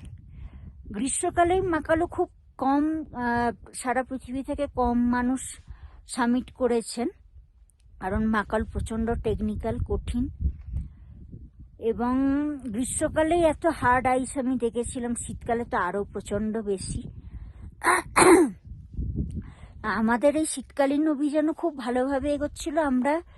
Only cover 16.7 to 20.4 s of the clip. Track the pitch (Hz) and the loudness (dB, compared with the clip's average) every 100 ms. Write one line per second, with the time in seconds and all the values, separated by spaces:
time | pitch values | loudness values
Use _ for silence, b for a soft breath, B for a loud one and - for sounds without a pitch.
16.7 | 190 - - - - B B B B B | -4 -4 -6 -8 -14 B B B B B
17.7 | - - 359 - - 370 359 277 - - | -2 2 2 2 6 10 10 8 0 -14
18.7 | - - - - - - - B B B | -18 -12 -6 -4 -4 -4 -6 B B B
19.7 | B 220 202 220 240 294 294 | B -4 0 2 6 4 4